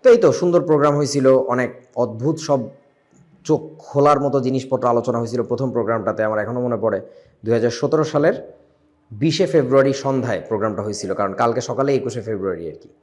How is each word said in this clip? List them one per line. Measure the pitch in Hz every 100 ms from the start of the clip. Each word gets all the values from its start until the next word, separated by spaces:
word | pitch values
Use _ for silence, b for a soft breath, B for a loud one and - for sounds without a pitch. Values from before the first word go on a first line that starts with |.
তো | 262
এই | 233
তো | 202
সুন্দর | - 180 175
প্রোগ্রাম | 160 151 147 143
হয়েছিল, | 139 139 131
অনেক | 131 - 123 123 - _ -
অদ্ভুত | 120 110 135 160
সব | - 139 110 - _ _ _ _ _ _
চোখ | - 156 - -
খোলার | - 143 143 143
মতো | 143 139
জিনিসপত্র | 127 131 127 127 120
আলোচনা | 120 120 117
হয়েছিল | 117 120
প্রথম | 113 120 131
প্রোগ্রামটাতে। | 117 104 113 101 110
আমার | 107 107
এখনও | 104 123
মনে | 123 113
পড়ে, | 110 98 - B B B 107
দুই |
হাজার | 117 117
সতেরো | 113 143 156
সালের | 156 147 156 247 - - _ _ _ _ _
বিশে | 107 156 156 185
ফেব্রুয়ারি | 165 127 135 135
সন্ধ্যায় | 135 135 135 120 95 -
প্রোগ্রামটা | 107 110 101
হয়েছিল, | 104 101 95
কারণ | 98 98
কালকে | 95 120 117
সকালে | - 117 139 135
একুশে | 123 117
ফেব্রুয়ারি | 107 107 95 85 82
আর | 82
কি। | 78 _